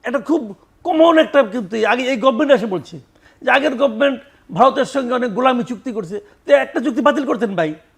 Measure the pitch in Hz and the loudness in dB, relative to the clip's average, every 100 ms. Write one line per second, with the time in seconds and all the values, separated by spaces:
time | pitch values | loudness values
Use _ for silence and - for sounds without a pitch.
0 | - 254 - 320 220 196 _ _ 330 320 | -6 -6 -2 -2 -2 -16 _ _ -4 4
1 | 330 320 311 285 220 233 185 220 214 247 | 6 6 4 2 2 -2 -6 -2 0 0
2 | 254 262 262 226 285 254 220 185 - 156 | 0 0 0 2 2 2 2 -6 -8 -20
3 | _ _ _ _ 254 269 294 247 277 220 | _ _ _ _ 0 2 2 0 -2 0
4 | 285 240 - _ _ 160 254 269 262 277 | -2 -2 -12 _ _ 2 2 2 -4 -4
5 | 247 247 240 196 262 247 202 233 262 202 | -4 -4 -4 0 0 0 -4 -8 -8 -8
6 | 165 202 - _ - 277 262 - 240 233 | -8 -12 -14 _ 2 2 2 -4 -4 0
7 | 240 294 269 233 220 190 160 156 _ | 0 0 -2 -2 -2 -2 -4 -4 _